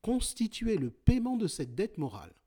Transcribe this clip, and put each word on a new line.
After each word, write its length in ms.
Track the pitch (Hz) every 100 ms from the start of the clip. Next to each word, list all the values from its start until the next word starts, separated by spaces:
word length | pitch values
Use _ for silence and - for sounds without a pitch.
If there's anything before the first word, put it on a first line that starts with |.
constituaient 760 | - 247 - - 226 - 226 202
le 120 | 127
paiement 480 | - - 247 240 247
de 100 | 190
cette 280 | - 123 123
dette 240 | 214 -
morale. 340 | - 101 78 -